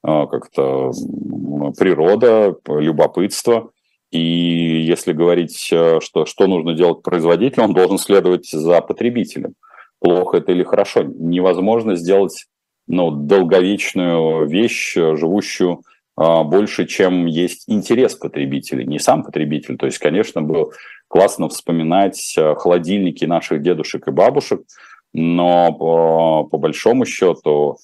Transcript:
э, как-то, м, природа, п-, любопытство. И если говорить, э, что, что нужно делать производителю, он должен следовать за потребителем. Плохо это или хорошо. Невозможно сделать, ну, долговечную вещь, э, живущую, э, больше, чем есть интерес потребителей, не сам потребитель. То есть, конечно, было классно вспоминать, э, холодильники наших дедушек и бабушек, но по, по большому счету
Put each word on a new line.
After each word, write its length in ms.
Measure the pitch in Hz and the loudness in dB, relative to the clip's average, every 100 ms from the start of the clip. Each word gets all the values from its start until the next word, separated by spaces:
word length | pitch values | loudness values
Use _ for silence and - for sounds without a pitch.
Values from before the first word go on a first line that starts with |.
| 78 | 0
э, 200 | 78 69 | -2 0
как-то, 600 | 65 - - 67 67 65 | -6 -6 -4 -2 -2 -4
м, 800 | 64 - - - - - 71 73 71 | -6 -10 -10 -10 -8 -8 -6 -6 0
природа, 760 | 92 76 82 107 123 113 104 | 0 2 2 4 4 4 2
п-, 280 | 82 - 76 | 0 -6 -2
любопытство. 920 | 78 76 78 - 98 - - 117 113 _ _ _ _ | -2 2 0 2 -4 -2 0 0 -2 _ _ _ _
И 80 | 82 | -4
если 960 | 82 85 85 85 82 80 80 85 - | -2 0 0 0 0 0 0 0 -2
говорить, 560 | 78 87 87 85 - - | 0 2 2 0 -6 -2
э, 260 | 85 82 80 | 2 4 2
что, 240 | - 82 78 | 0 -4 -4
что 220 | - 98 | 0 2
нужно 260 | 92 80 82 | 2 -2 2
делать 280 | 87 82 | 2 0
производителю, 640 | - 87 82 85 123 - 110 | -4 -2 2 2 2 0 0
он 80 | |
должен 240 | 90 92 98 | 2 2 0
следовать 500 | - 98 90 90 - | 2 2 4 0 -2
за 320 | 78 80 87 | -4 2 2
потребителем. 720 | - - 117 120 - - - - _ - - _ | 2 -4 -2 -2 -6 -8 -12 -14 _ -20 -20 _
Плохо 360 | 90 90 90 87 | -2 0 0 -2
это 140 | 80 | 0
или 100 | 90 | -2
хорошо. 400 | 90 98 101 - | 0 -2 0 -2
Невозможно 920 | 76 - 82 87 92 87 95 113 110 87 | -4 -6 -4 0 0 0 0 0 -2 -4
сделать, 500 | 85 98 95 - - _ _ _ - | 2 2 2 -4 -20 _ _ _ -6
ну, 240 | 87 85 | -2 -2
долговечную 1400 | 73 73 98 87 95 92 101 - 92 90 85 80 80 73 | -2 2 2 4 2 2 -2 -4 -4 -2 0 0 0 -2
вещь, 500 | 85 117 117 - - | 0 -2 -2 -6 0
э, 180 | 80 78 | 0 0
живущую, 680 | 82 101 98 - 90 85 _ _ _ - | 0 -2 -4 -2 -2 -2 _ _ _ 0
э, 240 | 80 82 | 4 4
больше, 420 | 76 92 104 - - | 4 2 2 -4 -6
чем 380 | - 95 90 85 | 0 2 2 0
есть 380 | 80 87 - - | 0 -4 -6 -4
интерес 460 | 107 - 117 120 - | -4 0 2 2 0
потребителей, 720 | 69 - 69 69 - 65 64 | -10 -6 -6 -6 -6 -8 -6
не 140 | 73 | -2
сам 240 | - - | 0 0
потребитель. 540 | - 78 76 73 - 64 | -2 -4 -2 -4 -6 -6
То 80 | 69 | -6
есть, 120 | - | -2
конечно, 420 | 76 85 110 - | -2 0 -2 -4
было 280 | 76 80 76 - - - _ | -2 -2 -2 -6 -20 -20 _
классно 400 | - 98 - 80 | 2 2 2 -6
вспоминать, 880 | - - 85 80 90 98 - - - | -6 -4 -2 0 2 0 -2 -6 0
э, 180 | 78 76 | 2 2
холодильники 680 | - 90 82 101 92 71 82 | 2 0 0 -2 -2 -2 -2
наших 360 | 85 - 80 | -2 -2 -2
дедушек 440 | 76 82 78 - - | 0 -2 -4 -6 -4
и 40 | |
бабушек, 500 | 69 104 143 - 101 - _ - - _ | 2 2 2 -4 -8 -8 _ -20 -20 _
но 600 | 80 82 87 87 87 85 | -4 0 2 2 4 2
по, 720 | 78 80 82 82 80 82 80 - | 0 0 2 4 2 2 2 0
по 120 | 76 | -2
большому 480 | 78 76 - 127 120 | -2 0 2 2 0
счету 720 | - 92 80 - 73 73 - | 0 0 0 0 0 0 -4